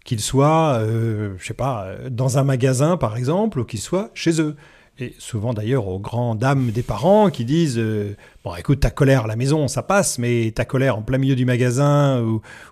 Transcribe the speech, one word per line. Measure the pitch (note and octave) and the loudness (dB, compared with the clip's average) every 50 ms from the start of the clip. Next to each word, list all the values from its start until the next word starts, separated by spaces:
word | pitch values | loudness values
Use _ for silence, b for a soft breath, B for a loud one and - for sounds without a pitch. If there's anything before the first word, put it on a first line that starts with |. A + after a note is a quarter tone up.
| _ | _
qu'ils | - A#2+ G#2 | -6 -4 -4
soient, | - - C3 C3 C#3+ D3+ D#3+ E3 E3 D3+ C3 | -4 0 2 2 4 4 4 4 4 2 2
euh, | A2+ A2 A2 A2+ A2+ A#2 A2+ G#2+ G#2 G#2+ G2+ F#2+ F2+ | 0 0 0 0 0 -2 -2 -2 -2 -4 -6 -8 -8
je | - | -10
sais | - A2+ | -10 -6
pas, | - A#2 C#3 B2+ G#2+ F#2+ F#2+ F#2 - - C3 | -4 -4 -4 -4 -4 -6 -8 -10 -10 -10 -8
dans | B2 A2 C3 C3 A#2 C#3+ | -4 -2 -2 0 2 2
un | C3+ | 2
magasin, | C#3 C3 B2 B2+ C3 C3 B2 D3 D#3+ F3+ | 2 2 2 2 2 2 2 2 2 2
par | - C3 A2 G#2+ | 0 0 -2 -2
exemple, | A#2+ B2+ C3+ E3 F#3+ A3 A3 - C3 | -2 -2 -2 0 0 0 -2 -2 -4
ou | A#2 | -4
qu'ils | - - G2+ | -4 -6 -8
soient | - - E3+ F#3 G#3+ - - | -6 -4 -2 -2 -2 -4 -8
chez | - - E3 E3 D#3+ | -4 -2 0 2 2
eux. | D#3 D3+ D3 B B B B B B B B - | 0 -2 -4 B B B B B B B B -12
Et | B2 A#2+ - - | -12 -12 -12 -14
souvent, | - - - G#2 G2+ B2 A#2+ | -12 -8 -6 -4 -4 -4 -4
d'ailleurs, | G2+ G#2+ A2+ C3+ C3 G2+ F#2+ | -4 -2 -2 0 0 -2 -2
aux | F#2 G2 | -4 -6
grandes | G2+ - - A#2+ B2 A#2 A2+ G#2 | -6 -6 -4 -2 -2 -2 -2 0
dames | B2+ C3+ C#3+ C3+ B2+ A#2+ | 0 2 2 2 0 0
des | G#2 B2 A#2+ | -2 -2 -4
parents | - A2+ G2 C3 F3+ G3+ G#3+ G#3 F3+ | -4 -4 -2 2 4 4 6 4 4
qui | - - A#2 | 2 -2 -2
disent, | A#2 D3+ E3+ E3+ C#3+ A#2 A#2 | 0 2 2 2 2 0 0
euh, « | A2+ A2 A2 G#2 G#2 G2+ G#2 B B B B B - | 0 0 -2 -2 -4 -4 -8 B B B B B -12
Bon, | F#2+ F2 | -12 -10
écoute, | F2 - - C#3+ C#3+ | -4 -2 0 2 2
ta | C#3+ A#2+ | 2 0
colère | - - D3 C3+ C3+ B2+ A2+ | 2 2 4 4 4 4 2
à | |
la | A2+ G#2+ | 0 -2
maison, | A#2 C3+ C3+ D#3 D#3 C#3+ | -2 0 0 0 0 0
ça | B2 - B2 - | 0 -2 -4 -2
passe, | - G3 G3+ F#3 - - - | 0 2 2 2 0 -2 -2
mais | A#2+ A#2+ A#2+ A#2 A2+ A2 - | 0 0 2 2 0 0 -2
ta | - A#2+ | -2 -4
colère | - - C3 C3+ C3+ A2 A2 | -2 0 0 2 2 0 -2
en | G#2+ | -2
plein | B2 C3+ C3 | -2 0 0
milieu | C3+ C3+ C#3 | 2 2 2
du | B2 B2+ | 2 2
magasin | B2+ B2 A#2 B2+ B2 A#2+ C3 C#3+ C#3+ C#3+ D3 C#3+ C#3 C3+ B2 A#2 | 2 2 2 2 2 2 2 4 4 4 4 4 4 2 2 0
ou, | A2+ A2 A2 B B B B B B | 0 -2 -2 B B B B B B